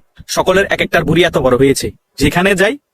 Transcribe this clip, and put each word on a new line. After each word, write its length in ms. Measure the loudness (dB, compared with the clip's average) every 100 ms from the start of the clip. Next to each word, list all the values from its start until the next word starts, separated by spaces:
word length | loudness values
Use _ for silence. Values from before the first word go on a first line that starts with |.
| _ -20 -10
সকলের 360 | -4 0 0
এক 160 | 0 -4
একটার 240 | -2 0
ভুঁড়ি 200 | 2 2
এত 140 | 0 0
বড় 180 | 0 2
হয়েছে, 340 | 2 0 -6 -12 _ -4
যেখানে 380 | -2 0 0
যাই 240 | 0 0 -2 _